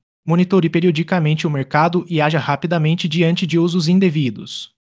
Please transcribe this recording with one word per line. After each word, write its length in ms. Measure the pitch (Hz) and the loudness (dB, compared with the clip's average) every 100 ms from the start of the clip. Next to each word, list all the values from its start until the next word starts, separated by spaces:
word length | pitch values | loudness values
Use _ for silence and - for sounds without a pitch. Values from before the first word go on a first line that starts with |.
| _ _ - | _ _ -2
Monitore 400 | 170 180 190 165 | 0 2 2 2
periodicamente 800 | 170 180 156 170 185 151 151 160 | 2 0 0 -2 0 0 0 -2
o 40 | |
mercado 540 | 143 131 151 165 175 - | -4 -2 0 0 0 -2
e 120 | 160 | 0
haja 200 | 151 156 | 0 0
rapidamente 680 | 123 139 170 175 156 170 175 | -2 -4 -2 0 0 0 -2
diante 400 | 160 165 175 175 | 0 0 0 0
de 140 | 165 | 0
usos 260 | 175 175 156 | 0 0 2
indevidos. 840 | 185 190 156 131 98 - - - _ _ | 2 2 2 -2 -4 -10 -12 -14 _ _